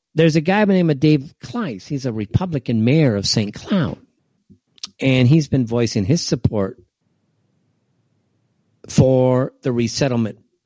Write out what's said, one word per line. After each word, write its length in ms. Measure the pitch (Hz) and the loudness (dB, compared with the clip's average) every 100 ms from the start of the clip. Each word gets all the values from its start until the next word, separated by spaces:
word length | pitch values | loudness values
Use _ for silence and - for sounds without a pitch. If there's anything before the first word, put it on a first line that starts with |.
| _ | _
there's 220 | - 165 156 | 0 2 2
a 60 | |
guy 240 | 156 202 208 | 0 2 2
by 80 | |
the 0 | |
name 160 | 185 165 | 2 2
of 100 | 139 | 2
Dave 340 | 151 151 135 - | 2 2 -2 -18
Kleis. 460 | - 240 190 98 - | -12 -8 -8 -10 -10
He's 180 | 143 127 | -8 -6
a 80 | |
Republican 680 | 110 104 - 185 147 - 113 | -6 -2 -2 -2 -4 -2 0
mayor 320 | 113 156 143 101 | 2 4 2 0
of 120 | 95 | -2
Saint 260 | 120 104 | -2 -4
Cloud, 440 | - - 196 113 - _ _ _ _ _ _ _ _ - - | -8 -4 -2 -2 -6 _ _ _ _ _ _ _ _ -20 -4
and 260 | 135 131 123 | 0 2 4
he's 220 | 160 143 | 4 2
been 160 | 135 113 | -2 0
voicing 400 | 120 117 113 95 | -2 -2 -2 0
his 160 | 165 - | -2 -2
support 560 | 123 - 110 95 - _ _ _ _ _ _ _ _ _ _ _ _ _ _ _ _ _ _ _ _ - | -4 -2 -2 -4 -6 _ _ _ _ _ _ _ _ _ _ _ _ _ _ _ _ _ _ _ _ -2
for 640 | - 131 131 127 127 135 - | 2 4 4 2 2 -2 -6
the 120 | 139 | -4
resettlement 680 | 120 113 - 143 120 110 - _ _ | -2 -2 -2 -2 0 -4 -8 _ _